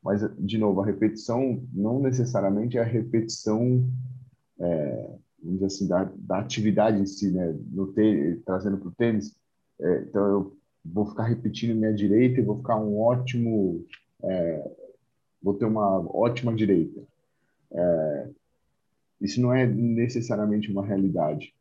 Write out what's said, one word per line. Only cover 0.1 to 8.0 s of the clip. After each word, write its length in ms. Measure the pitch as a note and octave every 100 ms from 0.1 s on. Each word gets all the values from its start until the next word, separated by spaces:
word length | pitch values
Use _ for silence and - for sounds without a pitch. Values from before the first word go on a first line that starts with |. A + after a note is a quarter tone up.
| G2+ G#2 -
de 200 | F#2+ A2
novo, 240 | G#2+ F#2+
a 40 | G#2
repetição 760 | G2 A2 - - A#2 C3+ A2+ -
não 260 | F#2+ G#2 B2+
necessariamente 760 | C3+ B2+ A#2 G#2 G2 G2+ A#2+ B2
é 60 |
a 20 |
repetição, 1040 | A2+ A2+ G#2+ A#2 A2 - - A2 B2 B2+ B2+ - - - - _ _ _
é, 500 | F2 E2 D2 A1+ A1+ - _ _
vamos 180 | E2 F#2
dizer 60 | F#2+
assim, 220 | - F#2
da, 220 | F2 F#2+ -
da 220 | - F2+
atividade 640 | A#2+ - A2 G2+ A2 G#2
em 60 | G2
si, 240 | - G2+
né? 260 | F#2 F2 D#2+ E2+
No 160 | F#2 F#2+
tê-, 460 | A2